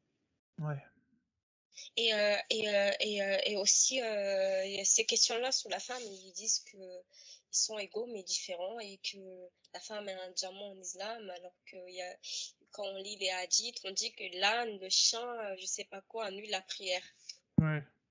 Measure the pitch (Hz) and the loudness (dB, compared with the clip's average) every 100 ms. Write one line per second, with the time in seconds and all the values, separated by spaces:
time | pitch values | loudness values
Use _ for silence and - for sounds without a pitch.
0 | _ _ _ _ _ - 151 139 - _ | _ _ _ _ _ -6 -4 -4 -8 _
1 | _ _ _ _ _ _ _ - - - | _ _ _ _ _ _ _ -18 -8 0
2 | 226 214 208 202 - 220 214 202 202 - | 2 6 6 4 2 0 4 4 4 2
3 | 214 208 196 196 - 202 208 - - 262 | 0 0 2 4 2 4 6 6 6 4
4 | 226 208 196 196 190 190 196 196 196 220 | 2 0 2 4 4 2 0 0 4 4
5 | 214 220 - 233 254 262 208 190 - 247 | 4 4 4 4 2 0 -2 -4 -4 -6
6 | 220 190 185 180 220 - - 196 185 180 | -6 -10 -12 -8 0 -2 -2 -16 -14 -16
7 | - - - - _ - - 214 196 214 | -18 -20 -20 -20 _ 0 0 -2 -4 -4
8 | 240 214 185 - - 175 185 233 202 196 | -4 -6 -2 -4 -2 -4 -4 -6 -10 -8
9 | - 202 190 185 180 _ - 185 - 214 | -10 -10 -14 -16 -18 _ -18 -14 -10 -8
10 | 202 185 185 180 185 196 202 190 185 180 | -8 -8 -6 -4 -6 -6 -12 -12 -12 -8
11 | 208 233 196 175 180 _ - 185 180 180 | -8 -8 -10 -12 -14 _ -20 -16 -14 -8
12 | 180 190 - - - - _ - 196 196 | -8 -8 -10 -8 -8 -12 _ -8 -6 -6
13 | 196 202 190 185 180 - 233 - 190 196 | -8 -2 -2 0 2 2 2 -8 -4 -2
14 | 226 - 190 180 202 233 233 202 190 - | -4 -6 -8 2 4 4 0 -4 2 4
15 | - 233 240 233 208 190 190 - 196 196 | 6 4 -2 -4 -4 -6 -6 -6 -6 -12
16 | _ 226 208 196 214 190 - - 190 185 | _ -6 -4 -6 -4 -4 -4 -6 -2 -2
17 | - _ - - _ - 156 151 143 _ | -2 _ -18 -18 _ 2 4 0 -4 _
18 | _ | _